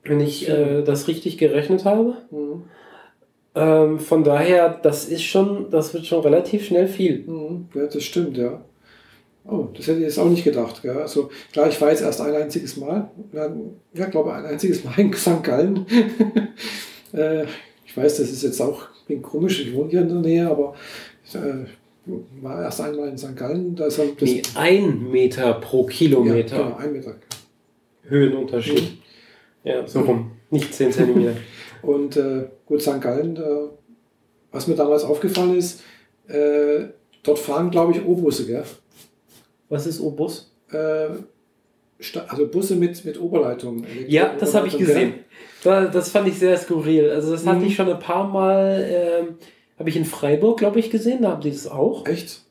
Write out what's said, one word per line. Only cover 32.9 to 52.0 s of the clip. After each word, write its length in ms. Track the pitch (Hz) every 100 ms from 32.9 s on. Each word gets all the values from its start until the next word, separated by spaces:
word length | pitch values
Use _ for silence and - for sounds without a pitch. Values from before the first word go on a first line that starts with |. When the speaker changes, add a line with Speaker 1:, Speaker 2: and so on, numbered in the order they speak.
| 135
Speaker 2:
Gallen, 320 | 127 131 165 165
äh, 320 | 156 147 147 - _ _ _ _ _ _ _
was 140 | 139 170
mir 80 |
damals 300 | 151 147 151
aufgefallen 520 | 147 151 196 185 180 180
ist, 260 | 175 - - - _ _ _
äh, 580 | 147 147 147 147 147 - - _ _
dort 160 | - 147
fahren, 320 | - 143 175
glaub 200 | 170 170
ich, 100 | 170
O-Busse, 420 | - 180 160 127 110
gell? 180 | 120 - - _ _ - _ _ _ _ _ _
Speaker 1:
Was 180 | 147 156
ist 140 | 160
O-Bus? 540 | 156 143 156 - - _ _
Speaker 2:
Äh, 380 | 156 156 156 156 - - _ _ _ _ _ _ _
Sta-, 260 | - - -
also 180 | 131 147
Busse 260 | 175 196 180
mit, 280 | 175 -
mit 160 | 160 147
Oberleitung, 640 | 175 165 131 123 123 117 - 120 131
Speaker 1:
Ja, 260 | 151 - -
das 160 | 202
hab 120 | 208 185
ich 80 |
Speaker 2:
Elektrooberleitung, 120 | 147 175
gell? 0 | 143 120
Speaker 1:
gesehen. 120 | - - - - -
Da, 220 | 180 190 185
das 240 | 180 175
fand 180 | 202 196
ich 100 | 160
sehr 180 | 185 180
skurril. 520 | 175 165 147 160 147
Also 220 | 151 151
das 140 | 165 170
hatte 140 | 180
Speaker 2:
Mhm. 60 | 196
Speaker 1:
ich 100 | -
schon 120 | 185
ein 100 | 170
paar 300 | - 180 196
Mal, 580 | 196 190 196 196 196 -
ähm, 400 | 175 170 170 170 165 - _ _ _
hab 100 | 160
ich 80 | 165
in 80 |
Freiburg, 540 | 156 - 143 147 214 226
glaub 180 | 208 226
ich, 140 | 220
gesehen, 320 | 226 226 254
da 80 | 214
haben 80 | 156
die 100 | 147
das 160 | 139 -
auch. 360 | 139 147 -